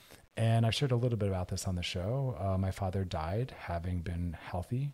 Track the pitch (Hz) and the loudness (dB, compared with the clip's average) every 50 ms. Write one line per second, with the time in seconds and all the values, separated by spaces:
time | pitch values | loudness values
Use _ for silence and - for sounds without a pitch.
0 | - - - - - _ _ 110 113 113 113 113 117 113 107 - 143 120 123 117 | -20 -20 -20 -20 -20 _ _ 2 4 4 6 6 6 4 4 2 2 2 2 2
1 | 123 123 117 101 104 98 95 90 92 - 98 92 - 98 90 87 85 - - 90 | 4 2 2 2 2 2 2 0 0 -2 -4 -4 -2 -2 -2 -2 -2 -2 -4 -2
2 | 87 104 127 139 135 131 - - 95 98 95 95 95 95 - - 101 92 87 98 | -2 0 0 0 0 -2 -2 -2 0 0 2 2 2 0 0 -2 -2 -2 0 0
3 | 95 87 90 80 78 82 95 113 131 135 - - - - 87 85 82 90 90 87 | -2 0 -2 -2 -2 0 0 0 -2 -2 -6 -10 -6 -4 -4 -4 -2 -2 -2 -2
4 | 82 95 85 85 87 87 80 - - - - 87 85 - 123 127 143 143 | -2 -2 -2 -2 -2 -2 -4 -6 -8 -6 -6 -6 -4 -2 -2 -2 -2 -4